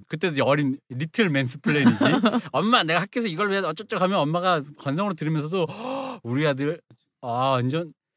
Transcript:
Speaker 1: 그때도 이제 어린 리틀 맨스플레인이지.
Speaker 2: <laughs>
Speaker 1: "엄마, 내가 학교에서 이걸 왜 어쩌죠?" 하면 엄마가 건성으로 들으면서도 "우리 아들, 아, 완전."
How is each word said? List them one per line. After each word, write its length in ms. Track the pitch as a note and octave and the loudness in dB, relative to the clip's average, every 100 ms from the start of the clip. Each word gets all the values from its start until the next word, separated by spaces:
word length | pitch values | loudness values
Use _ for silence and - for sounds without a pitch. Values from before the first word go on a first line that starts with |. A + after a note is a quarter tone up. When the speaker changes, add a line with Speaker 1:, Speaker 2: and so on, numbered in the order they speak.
| - | -6
Speaker 1:
그때도 240 | D#3+ F#3 | -4 -2
이제 100 | C#3 | 2
어린 360 | B2 D3 C#3+ C3+ - | 4 4 2 -2 -6
리틀 400 | B2+ D#3+ - G3+ | -6 -2 2 2
맨스플레인이지. 720 | C#3 B2+ - - D3 A#3+ - | 2 0 -2 0 2 2 2
Speaker 2:
<laughs> 480 | - B3+ A3+ A#3+ - | 2 2 2 0 -2
Speaker 1:
"엄마, 300 | C#3+ G3+ A#3+ | -2 2 2
내가 180 | D#3+ E3+ | 2 0
학교에서 260 | G3 B3 A3+ | -2 -4 -4
이걸 220 | D#3+ G#3 | -2 -2
왜 80 | G3 | 0
어쩌죠?" 400 | F3 E3 G#3+ G#3 | -2 -4 -6 0
하면 200 | F#3 G3 | 2 2
엄마가 420 | D3 E3+ F#3 E3+ C#3+ - | 2 2 2 0 -2 -8
건성으로 360 | - D3+ G3+ | -4 -2 -2
들으면서도 520 | D#3 D#3 D#3 D3+ F#3 D#3+ G3 B3 C4+ C4+ A#3+ | -2 -2 -2 -2 -2 -2 -4 -8 -6 -8 -10
"우리 240 | A#2 B2+ D3+ | -4 0 0
아들, 340 | C3 C#3+ E3+ - - _ _ | 0 -2 -4 -10 -20 _ _
아, 80 | B2 A#2+ C3+ | -4 0 2
완전." 420 | B2+ B2+ D#3 E3+ - _ | 2 2 0 -4 -10 _